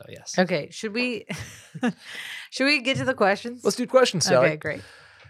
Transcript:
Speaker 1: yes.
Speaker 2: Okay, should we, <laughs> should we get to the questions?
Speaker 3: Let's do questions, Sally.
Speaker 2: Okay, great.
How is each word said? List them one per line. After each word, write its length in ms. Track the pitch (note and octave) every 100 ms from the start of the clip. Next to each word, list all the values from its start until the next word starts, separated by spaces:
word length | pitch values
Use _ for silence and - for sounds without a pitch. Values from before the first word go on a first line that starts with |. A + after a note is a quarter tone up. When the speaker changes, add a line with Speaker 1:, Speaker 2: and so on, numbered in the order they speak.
| -
Speaker 1:
yes. 240 | - - -
Speaker 2:
Okay, 300 | F3+ D#3+ -
should 200 | - A3
we, 360 | A#3 B3 A3 - F#3 - - - -
<laughs> 0 | A#3+ - - - - - -
should 160 | - C#4
we 140 | D4
get 160 | A#3+ C4
to 80 | C4
the 80 |
questions? 500 | B3 G3 G3 A#3+ B3
Speaker 3:
Let's 140 | - -
do 80 | B3
questions, 400 | C4 B3 E3 -
Sally. 220 | B2 C#3+
Speaker 2:
Okay, 100 | D3+
great. 240 | D#3 - - - - -